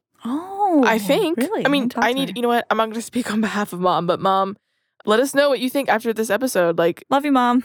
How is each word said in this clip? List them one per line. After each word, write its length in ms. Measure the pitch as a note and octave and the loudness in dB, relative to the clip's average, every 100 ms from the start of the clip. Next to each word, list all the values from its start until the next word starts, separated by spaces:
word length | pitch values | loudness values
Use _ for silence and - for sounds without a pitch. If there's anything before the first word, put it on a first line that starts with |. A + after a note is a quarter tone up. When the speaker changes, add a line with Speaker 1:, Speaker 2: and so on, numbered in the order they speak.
| _ _ A3+ | _ _ -8
Speaker 1:
Oh, 580 | C#4 F#4 G4 G4+ D#4+ A#3+ | -8 -6 -2 2 4 4
Speaker 2:
I 120 | A3+ | 2
think. 380 | G3+ D4 F4+ E4 | 2 0 0 -2
Speaker 1:
really? 280 | C#4+ G4+ C4+ | -2 -2 0
Speaker 2:
I 40 | |
mean, 140 | C#4+ | 0
Speaker 1:
didn't 80 | B3 | -2
talk 100 | A#3+ | -2
Speaker 2:
I 100 | A3 | -2
Speaker 1:
to 60 | C4 | 0
Speaker 2:
need, 100 | C#4 | -4
Speaker 1:
her. 40 | G3 | -2
Speaker 2:
you 60 | |
know 40 | A#3+ | 0
what? 180 | A#3+ - | 0 0
I'm 60 | A3 | 0
not 120 | A3 | -2
gonna 120 | A3+ | -4
speak 300 | A3+ A#3+ A3+ | -8 -6 -4
on 100 | G#3 | -2
behalf 320 | G#3+ G3 G#3 | -2 -2 -4
of 60 | F3+ | -2
Mom, 260 | F3+ D#3+ E3+ | 0 2 0
but 120 | E3+ | 0
Mom, 360 | F#3 F#3+ F#3+ G3+ _ _ _ _ - | 0 0 0 -6 _ _ _ _ 0
let 120 | G#3+ | 2
us 140 | C#4 | 2
know 160 | C#4 C#4+ | 2 2
what 100 | B3 | 2
you 80 | B3+ | -2
think 220 | C#4+ C4 | -2 0
after 240 | G#3+ A#3 | 0 -2
this 160 | A3 A3 | -4 -2
episode. 480 | G#3 C4 F#3+ E3+ E3+ | -2 0 0 0 2
Like, 260 | E3+ F3 - | 0 0 -2
Speaker 1:
Love 160 | C#4 D4 | -2 2
you, 60 | |
Mom. 320 | C4+ B3 B3 | 2 4 2